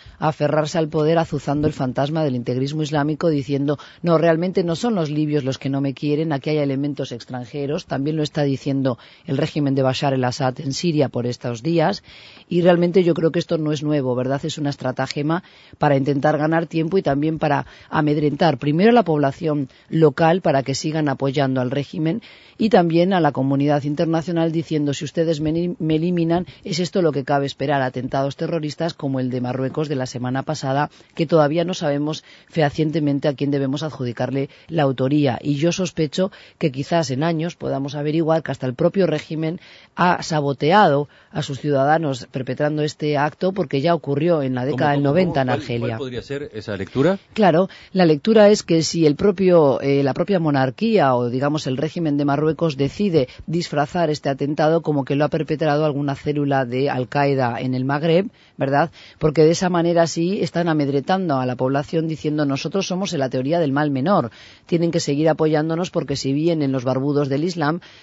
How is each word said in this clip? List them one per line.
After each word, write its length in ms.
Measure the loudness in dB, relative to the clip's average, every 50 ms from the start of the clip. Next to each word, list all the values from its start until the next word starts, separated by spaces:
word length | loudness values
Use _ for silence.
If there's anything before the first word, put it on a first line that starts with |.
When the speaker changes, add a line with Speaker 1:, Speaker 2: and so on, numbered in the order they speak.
| -12 -18 -8
Speaker 1:
aferrarse 640 | -4 -2 -2 -2 0 0 0 0 0 0 0 -2 -2
al 100 | -2 -2
poder 300 | 0 0 2 2 2 2
azuzando 480 | 0 0 -4 -4 -2 -2 -2 0 0
el 60 | -2 -2
fantasma 500 | -2 -4 -4 -2 -2 -2 -2 -2 -2 -2
del 120 | -2 -2
integrismo 460 | -2 -4 -4 -2 -2 -2 -4 -4 -4
islámico 480 | -4 -2 0 0 0 0 -2 0 0 0
diciendo, 480 | 0 0 -2 -2 -2 -2 0 -2 -2 -4 -6 -16 -12 -4
"No, 160 | 0 2 4
realmente 460 | 4 4 4 2 2 0 -2 0 0 0
no 120 | 0 -2
son 200 | -2 -2 -2 0
los 160 | 0 -2 -2
libios 320 | -2 -2 0 0 0 0 0
los 160 | -2 -4 -4
que 100 | -4 -2
no 100 | -2 0
me 140 | -2 -2 -4
quieren, 400 | -4 -2 -2 0 0 0 -2 -2
aquí 160 | -2 -2 -2
hay 80 | 0
elementos 540 | 0 0 0 0 -2 -2 -4 -4 -6 -8 -8
extranjeros", 720 | -10 -12 -12 -10 -10 -10 -10 -10 -8 -6 -6 -4 -6 -6 -6
también 320 | -6 -4 -4 -2 -2 -2
lo 60 | -2 -2
está 180 | -2 -2 -2
diciendo 560 | 0 0 -2 -2 -2 -2 -2 0 0 0 -2 -4 -8 -20 -20 -14 _
el 100 | -4 -2
régimen 380 | -2 -2 -2 -2 -2 0 0 2
de 80 | 2 2
Bashar 320 | 0 0 0 0 0 0
el-Assad 440 | 0 0 -2 -2 -2 -2 -2 -2 -4
en 140 | -6 -6 -6
Siria 360 | -2 -2 0 2 2 0 0
por 180 | -2 -4 -4
estos 340 | -4 -6 -6 -6 -8 -8 -6
días, 400 | -4 0 2 2 2 2 0 -4 -8 -18 -20 -20 -20 -20 -20 -18 -8 -2
y 140 | 0 2 4
realmente 400 | 4 4 4 4 4 4 4 4
yo 100 | 4 2
creo 180 | 2 0 0
que 60 | 0
esto 220 | 0 -2 -2 -2 -2
no 140 | -2 -2 -2
es 100 | -2 -2
nuevo, 320 | 0 0 0 0 0 0
¿verdad? 260 | -2 -2 -2 -2 -4 -4
Es 140 | -6 -6
una 140 | -4 -4 -4
estratagema 720 | -4 -4 -4 -4 -4 -2 -4 -4 -4 -4 -2 -2 -2 -2 -4 -10 -20 -20 -20 -16 -4
para 200 | 0 2 4 4
intentar 380 | 4 2 2 0 2 2 2 2 2
ganar 260 | 2 2 0 0 -2
tiempo 320 | -2 -2 -2 -2 0 0
y 60 | 0 0
también 340 | 0 0 0 0 -2 -2
para 300 | 0 0 0 0 0 -4 -6 -14 -20 -10 -4
amedrentar 680 | -2 0 2 2 2 2 2 0 2 2 2 2 2
primero 320 | 0 0 0 2 4 4 6
a 40 | 6
la 100 | 6 4
población 640 | 4 2 2 2 0 -2 -2 -4 -2 -2 -2 -4 -6 _ _ _
local 540 | -4 2 4 4 4 4 4 4 4 4 2
para 220 | 2 2 2 2 0
que 100 | -2 -4
sigan 360 | -4 -4 -4 -2 0 0 0
apoyando 340 | 0 0 -2 -2 0 0 0
al 280 | 0 0 0 -2 -2
régimen 500 | -2 -4 -4 -6 -4 -4 -2 -2 -2 -4 -8 -14 -20 -20 -20 -12 -6
y 120 | -2 0 4
también 420 | 4 4 4 4 4 2 2 2
a 80 | 2 2
la 140 | 2 2 0
comunidad 500 | 0 0 0 0 2 2 2 0 0 0
internacional 720 | -2 -2 -2 -2 0 0 -2 -2 -2 -2 -2 0 0 -2
diciendo, 400 | -2 -4 -2 -2 -2 -2 -2 -4
"Si 100 | -4 -6
ustedes 380 | -6 -2 -2 0 0 0 -2
me, 340 | -2 -2 -2 -2 -2 -4 -4
me 180 | -4 -2 0 0
eliminan, 500 | 0 0 0 0 0 0 0 0 -2 -2 -6 -12 -14 -10
es 160 | -6 -4 -4
esto 220 | -4 -2 0 0
lo 100 | 0 0
que 140 | 0 -2 -2
cabe 200 | -2 0 0 -2
esperar, 360 | -2 -6 -4 -2 -2 0 0
atentados 560 | 0 -2 -4 -6 -6 -4 -2 -2 -2 -2 -4
terroristas 560 | -6 -6 -4 -4 -4 -4 -6 -6 -4 -6 -6 -6
como 260 | -6 -6 -4 -2 -2
el 100 | -2 -2
de 120 | -4 -4
Marruecos 480 | -4 -4 -4 -4 -4 -4 -4 -4 -4 -4
de 60 | -4
la 100 | -4 -4
semana 380 | -6 -6 -6 -4 -4 -4 -4 -4
pasada, 460 | -4 -6 -4 -2 -2 0 0 0 -2 _ -14 -20 _ -6
que 100 | -4 0
todavía 400 | 2 4 4 4 4 2 0 -2
no 80 | -2 -4
sabemos 500 | -4 -2 -2 0 0 -2 -4 -6 -8 -10 -18 -20 -20 -18
fehacientemente 800 | _ -2 0 0 0 2 0 -2 0 0 0 0 0 0 0 0
a 60 | -2 -2
quién 180 | -2 -2 -2
debemos 320 | 0 0 0 -2 -2 -4 -6
adjudicarle 680 | -8 -8 -6 -6 -6 -4 -4 -4 -4 -2 -4 -4 -6 -10 -16 -14 -4
la 140 | 0 0 2
autoría". 540 | 2 2 0 0 2 2 2 2 2 0 0
Y 140 | -2 -4 -2
yo 180 | 0 0 0 0
sospecho 580 | 0 -4 -4 -4 -4 -4 -2 -2 -2 -2 -2 -4 -10 -20 -20 -8 -4
que 120 | -2 -2
quizás 400 | -2 -4 -4 0 0 0 0 0
en 120 | -2 -2 -2
años 340 | -2 -2 -2 -4 -6 -6
podamos 380 | -6 -6 -4 -4 -4 -6 -6 -6
averiguar 460 | -6 -4 -2 0 0 2 2 0 0
que 100 | -2 -4
hasta 160 | -6 -4 -4
el 60 | -4 -2
propio 300 | 0 0 2 2 2 2
régimen 540 | 2 0 -2 -4 -6 -6 -4 -4 -4 -4 -6 -12 -18 -20 -20 -20 _ -2
ha 260 | 0 2 2 2 0 -2
saboteado 840 | -2 -2 0 0 0 -2 0 2 4 6 6 6 6 4 2 0 -4 -10 -20 _ _
a 120 | -8 -8
sus 180 | -6 -6 -6 -4
ciudadanos 680 | -2 0 2 2 4 4 2 2 0 -2 -4 -6 -8 -10
perpetrando 520 | -8 -8 -6 -6 -4 -2 -2 -2 0 -2 -2
este 340 | -4 -4 -4 -2 -2 0
acto, 340 | 0 0 -2 -2 -2 -4 -2
porque 300 | -2 -2 -2 -2 -2 0
ya 140 | 2 2 0
ocurrió 480 | 0 0 -2 -2 0 2 2 2 2 0
en 120 | -2 -2
la 60 | -2
Speaker 2:
¿Cómo, 100 | -2 -2
Speaker 1:
década 200 | -2 0 0 2
del 100 | 2 2
Speaker 2:
cómo, 80 | 2 2
Speaker 1:
noventa 220 | 4 4 2 2
Speaker 2:
cómo? 100 | 2 0
Speaker 1:
en 60 | 0
Speaker 2:
¿Cuál, 120 | 0 0 -2
Speaker 1:
Argelia. 280 | -2 -4 -4 -4 -4
Speaker 2:
cuál 100 | -4 -4
podría 240 | -6 -6 -8 -8 -10
ser 280 | -8 -8 -8 -8 -10 -10 -12
esa 240 | -10 -8 -6 -6
lectura? 420 | -6 -6 -4 0 2 2 2 0 -2 _ _ 0
Speaker 1:
Claro, 340 | 2 4 4 4 4 2 0 -4 -14 -14 -4
la 140 | 0 2 4
lectura 420 | 4 4 2 2 4 6 8 8
es 160 | 8 6 4 2
que 200 | 2 2 2 2
si 220 | 0 0 2 4
el 120 | 4 4
propio, 640 | 4 2 0 2 2 4 6 6 6 6 6 4 2
eh, 220 | 2 0 2 2 2
la 100 | 0 0
propia 260 | 0 0 0 0 0
monarquía 760 | 2 2 2 2 0 0 -2 -2 0 2 2 4 4 4 4
o, 180 | 2 0 0 -2
digamos, 320 | -2 -2 -2 -2 -2 -4
el 120 | -4 -4
régimen 380 | -2 -4 -4 -4 -4 -2 0 0
de 100 | 0 0
Marruecos 520 | 0 0 2 0 0 0 0 0 -2 0
decide 500 | 0 -2 -2 -2 -2 0 2 2 2 0 0 -6 -12 -8
disfrazar 640 | -4 -4 -4 -4 -2 -2 -2 -2 -2 -2 -2 0 0
este 180 | -2 -2 -2 -4
atentado 540 | -4 -2 -4 -4 -2 0 2 2 2 2 0
como 200 | 0 -2 -2 0
que 120 | 0 0
lo 100 | 0 0
ha 40 | 0
perpetrado 540 | 0 -2 -2 -2 -4 -2 0 0 2 2 0
alguna 300 | 0 0 -2 -2 -4 -4
célula 520 | -4 -4 -4 -2 -2 0 0 0 0 0
de 260 | -2 -2 -2 -2 0
Al 180 | -2 -2 -4 -2
Qaeda 500 | 0 0 0 2 2 2 0 0 -2 -2
en 140 | -4 -2 -2
el 120 | -2 -2
Magreb, 440 | -2 -2 0 2 2 2 2 2 0 -8 _ _ _ _
¿verdad? 360 | -4 -2 0 2 2 0 0 -4 -12 -20 -20 -6
Porque 240 | -2 0 2 4 6
de 80 | 6 6
esa 220 | 6 4 0 0
manera 340 | 2 2 2 4 4 4 2
sí 340 | 2 0 -2 -2 -2 -2 -2 -4
están 260 | -2 -2 -2 0 0
amedretando 680 | 2 2 2 0 0 0 0 0 0 0 0 0 0 0
a 80 | 0
la 80 | -2 -2
población 520 | 0 0 0 0 -2 -2 -2 -2 -2 -2
diciendo, 380 | -2 -4 -4 -4 -2 0 0 0
"Nosotros 400 | 0 -2 -2 -4 -4 -4 -4 -2
somos 280 | -2 -4 -4 -4 -4 -2
en 60 | -2
la 80 | -2 -2
teoría 300 | -2 -2 -2 0 0 0
del 120 | 0 0
mal 180 | 0 0 0 0
menor, 400 | 0 0 0 2 2 2 0 -2 -6 -14 -20 -20 -20 -18 _
tienen 240 | -2 -2 0 0 0
que 80 | 0 -2
seguir 280 | -2 -2 0 2 2
apoyándonos 600 | 2 2 2 2 2 2 0 0 0 -2 -4 -4 -4
porque 260 | -4 -4 -4 -4 -4
si 180 | -4 -2 -2 -2
vienen 380 | 0 0 0 0 0 0 0
los 120 | -2 -2 0
barbudos 460 | -2 -2 0 0 0 0 0 0 0
del 140 | 0 -2 -2
Islam, 360 | -4 -2 -2 -2 -2 -2 -4 -6 -14 -20 -20